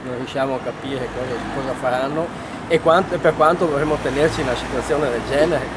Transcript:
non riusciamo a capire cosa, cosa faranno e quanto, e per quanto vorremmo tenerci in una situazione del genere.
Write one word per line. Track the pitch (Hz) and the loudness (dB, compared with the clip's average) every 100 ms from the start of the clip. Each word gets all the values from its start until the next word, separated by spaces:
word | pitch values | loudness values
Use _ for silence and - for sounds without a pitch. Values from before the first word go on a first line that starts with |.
non | 131 123 | -8 -8
riusciamo | 127 135 139 127 | -6 -2 -2 -2
a | |
capire | 120 - 139 135 120 123 | -4 -8 -6 -4 -4 -6
cosa, | 127 120 131 - | -6 -4 -6 -6
cosa | 131 127 | -4 -2
faranno | 131 123 135 151 170 - - - - | 0 0 0 -2 -4 -6 -10 -10 0
e | 165 | 2
quanto, | 170 165 185 175 | 6 4 4 2
e | |
per | 160 156 | 2 6
quanto | 156 175 175 | 4 4 2
vorremmo | 143 151 147 | 2 0 0
tenerci | 127 131 156 113 | 0 2 2 2
in | 135 | -2
una | 120 | -2
situazione | - 131 113 147 151 | -2 -4 0 0 2
del | 120 107 | -2 0
genere. | 139 160 151 - | 2 4 2 -2